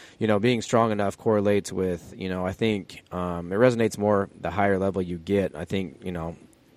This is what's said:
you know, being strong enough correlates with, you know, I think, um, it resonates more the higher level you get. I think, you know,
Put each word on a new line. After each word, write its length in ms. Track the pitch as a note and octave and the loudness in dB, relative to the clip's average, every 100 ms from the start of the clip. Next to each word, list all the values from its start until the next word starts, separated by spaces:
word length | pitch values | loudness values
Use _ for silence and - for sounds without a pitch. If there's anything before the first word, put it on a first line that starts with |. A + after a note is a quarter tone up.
| - - | -18 -4
you 80 | A2+ | 0
know, 140 | G#2 | 2
being 200 | A#2 A#2+ | 2 0
strong 300 | - A#2+ A2+ | 2 2 2
enough 260 | G#2 G2+ - | 2 -2 -2
correlates 560 | A#2 G#2+ G2+ G2+ F#2+ | 0 2 4 2 0
with, 400 | F#2 F#2 F2 - - | -2 -2 -4 -8 -10
you 100 | F#2 | -6
know, 160 | F#2 | -4
I 60 | F#2 | -4
think, 540 | - A2+ G#2 F2+ - - | -2 0 -2 -6 -16 -12
um, 400 | F2+ F2+ E2+ F2 | -6 -4 -4 -2
it 40 | G2 | 4
resonates 380 | B2+ A#2 A2 - | 4 4 0 2
more 320 | G#2 G2+ G2 - | 2 2 0 -6
the 100 | E2+ | -4
higher 260 | F2 G2+ F#2+ | 0 2 2
level 240 | G2 F#2+ | 0 -2
you 180 | F2+ F2 | -4 -6
get. 360 | E2 G2+ F#2 | 0 0 0
I 120 | D2+ F2 | -4 -6
think, 340 | G2 F2+ C2+ | -4 -4 -8
you 80 | F#2+ | -10
know, 240 | F2 E2 D#2+ - _ _ | -8 -8 -10 -16 _ _